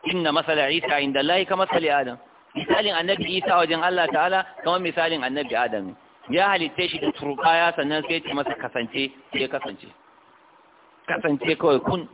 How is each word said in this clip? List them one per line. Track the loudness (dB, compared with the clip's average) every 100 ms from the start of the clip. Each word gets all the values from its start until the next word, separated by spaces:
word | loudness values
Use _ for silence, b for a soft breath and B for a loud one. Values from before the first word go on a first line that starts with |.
| -2
إن | -2 0
مثل | 0 0 0
عيسى | 2 0 0
عند | 0 0 0
الله | 2 0
كمثل | 0 0 0 0 2
آدم." | 0 -2 -8 -18 -20 _ -10
Misalin | 0 2 2
Annabi | 0 0 -2 0 -2
Isa | 2 4
wajen | 4 2
Allah | 0 2 2
Ta'ala | 2 2 2 -2 -6
kamar | -2 0
misalin | 0 0 0 0 -2
Annabi | -4 -2 0
Adam | 0 -2 -6
ne. | -12 -20 -20 -2
Ya | 2 2
halitte | 2 0 -2 -4
shi | -2
da | -4 -4
turbaya | -6 0 4 4 4 2
sannan | 0 -2 -2
sai |
ya | -4
ce | -2 -4
masa | -4
kasance, | -4 -6 -4 -4 -4 -4 -6 -10
sai | -6
ya | -4
kasance. | -4 -8 -12 -18 -20 -20 -20 _ _ _ -20 _ _ _ _ -6
Kasance | -2 0 0 0 2
kawai | 4 4 2
kun. | -4 -6